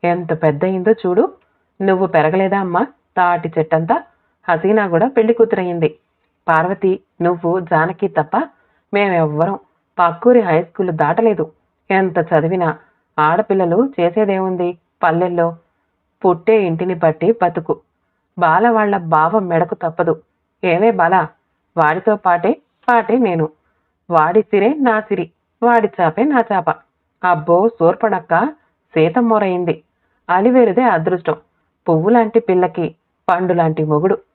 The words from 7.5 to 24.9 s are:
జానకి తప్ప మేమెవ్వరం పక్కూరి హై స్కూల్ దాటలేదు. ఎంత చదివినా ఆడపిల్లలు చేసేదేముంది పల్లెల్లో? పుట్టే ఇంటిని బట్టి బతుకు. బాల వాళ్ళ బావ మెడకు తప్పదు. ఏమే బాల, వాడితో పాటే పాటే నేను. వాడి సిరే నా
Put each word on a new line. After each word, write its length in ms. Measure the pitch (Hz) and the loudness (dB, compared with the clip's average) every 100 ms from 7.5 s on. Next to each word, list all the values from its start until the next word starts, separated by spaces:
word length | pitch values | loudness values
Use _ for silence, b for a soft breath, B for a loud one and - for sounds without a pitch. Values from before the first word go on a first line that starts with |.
| 185 | -4
జానకి 480 | 170 165 165 165 202 | 0 0 0 -4 -4
తప్ప 300 | 160 147 208 320 _ _ _ _ | -4 -2 -4 -4 _ _ _ _
మేమెవ్వరం 680 | 202 202 175 160 151 170 196 _ _ _ - | -2 0 0 -2 0 -2 -4 _ _ _ -2
పక్కూరి 420 | 175 165 240 247 | -2 2 4 4
హై 220 | 196 160 | 4 0
స్కూల్ 280 | 170 - 185 | -2 -4 -4
దాటలేదు. 600 | 160 151 196 226 185 156 _ _ _ _ | 0 0 2 0 0 -6 _ _ _ _
ఎంత 260 | 190 190 175 | 0 0 -2
చదివినా 600 | 165 160 160 185 170 143 b b b - | 0 0 0 -2 -2 -4 b b b -2
ఆడపిల్లలు 760 | 151 175 214 196 180 175 269 277 | 0 0 0 0 0 0 0 0
చేసేదేముంది 800 | 170 175 214 190 190 185 175 175 _ _ | -2 0 -2 -2 -2 -4 -4 -6 _ _
పల్లెల్లో? 540 | 175 165 180 175 170 165 _ _ _ _ _ _ 190 | -2 0 -2 0 -2 -4 _ _ _ _ _ _ -2
పుట్టే 380 | 170 170 220 | 0 2 2
ఇంటిని 300 | 190 165 185 | 2 -2 -4
బట్టి 380 | 175 165 156 180 | -2 -2 0 -2
బతుకు. 480 | 226 175 170 165 - _ _ _ _ _ - | 0 -2 -4 -6 -8 _ _ _ _ _ -2
బాల 300 | 175 165 233 | 2 2 2
వాళ్ళ 280 | 226 208 196 | 2 0 -2
బావ 420 | 170 160 160 220 | 0 0 2 0
మెడకు 360 | 185 165 170 - | -2 -2 -2 -4
తప్పదు. 460 | 175 165 240 - _ _ _ _ | -8 -4 -4 -4 _ _ _ _
ఏమే 280 | 185 170 220 | -2 2 2
బాల, 360 | 196 170 185 170 _ _ _ _ - | 2 2 2 -2 _ _ _ _ 0
వాడితో 380 | 151 165 185 208 | 0 0 -2 0
పాటే 380 | 190 175 190 277 _ _ - | 0 0 0 -4 _ _ 0
పాటే 280 | 240 202 233 | 0 2 0
నేను. 320 | 226 170 156 _ _ _ _ _ _ | 0 0 -4 _ _ _ _ _ _
వాడి 320 | 170 156 196 | 0 2 0
సిరే 320 | 208 208 208 | 0 0 0
నా 260 | 302 254 | 0 0